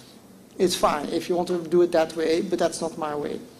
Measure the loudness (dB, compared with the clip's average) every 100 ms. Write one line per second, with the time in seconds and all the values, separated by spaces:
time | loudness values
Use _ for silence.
0 | -20 -20 -20 -20 -16 0 0 2 2 2
1 | -2 -4 -2 -2 0 -2 2 4 4 4
2 | 2 0 0 0 0 0 0 0 -6 -4
3 | -6 -4 -6 -8 -12 -20